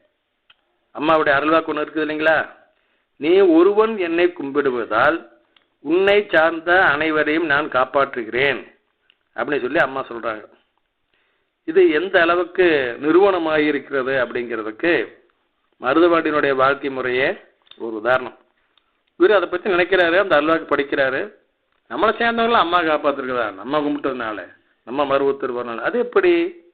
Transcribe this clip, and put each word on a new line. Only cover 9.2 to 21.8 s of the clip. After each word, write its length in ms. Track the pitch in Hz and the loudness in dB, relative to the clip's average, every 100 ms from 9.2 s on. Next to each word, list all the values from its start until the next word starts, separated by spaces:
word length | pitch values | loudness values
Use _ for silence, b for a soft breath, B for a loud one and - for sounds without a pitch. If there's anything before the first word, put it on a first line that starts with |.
| _ - | _ -10
அப்படின்னு 260 | 123 143 | -6 -4
சொல்லி 160 | 123 160 | -2 -2
அம்மா 280 | 139 135 127 | -2 -4 -10
சொல்றாங்க. 440 | 117 113 107 104 _ _ _ _ _ _ _ _ _ _ _ | -10 -10 -10 -14 _ _ _ _ _ _ _ _ _ _ _
இது 260 | - 175 175 | -2 4 4
எந்த 320 | 151 190 185 | 4 0 2
அளவுக்கு 760 | 170 175 175 180 180 151 123 120 | 2 0 -2 0 2 2 -2 -4
நிறுவனமாயிருக்கிறது 1120 | 143 170 202 185 160 156 151 147 - 135 127 135 117 | 2 4 4 2 0 0 0 -2 -4 -4 -2 -2 -2
அப்படிங்கிறதுக்கு 920 | 120 120 113 107 107 165 151 98 - _ _ _ _ _ - | -6 -8 -8 -8 -4 -2 -2 -4 -12 _ _ _ _ _ -8
மருதுபாண்டியனுடைய 720 | 123 151 175 165 156 151 143 131 | 0 2 4 2 0 0 0 2
வாழ்க்கை 340 | 131 139 143 | 0 0 -6
முறையே 520 | 131 127 127 143 208 _ _ _ - | -6 -4 -2 -2 -4 _ _ _ -14
ஒரு 180 | 113 110 | -10 -6
உதாரணம். 420 | 110 127 120 - _ _ _ _ _ _ _ - | -2 -2 -2 -16 _ _ _ _ _ _ _ 2
இவரு 120 | 180 | 4
அதை 180 | 208 175 | 4 2
பத்தி 200 | 180 214 | -4 -2
நினைக்கிறாரு, 480 | 175 180 185 170 175 | 0 2 2 2 2
அந்த 240 | 196 151 | 2 2
அருள்வாக்கு 320 | 151 165 160 | 2 0 0
படிக்கிறாரு. 600 | 143 139 143 135 135 208 _ _ _ _ _ | -2 -2 -2 -2 -2 -8 _ _ _ _ _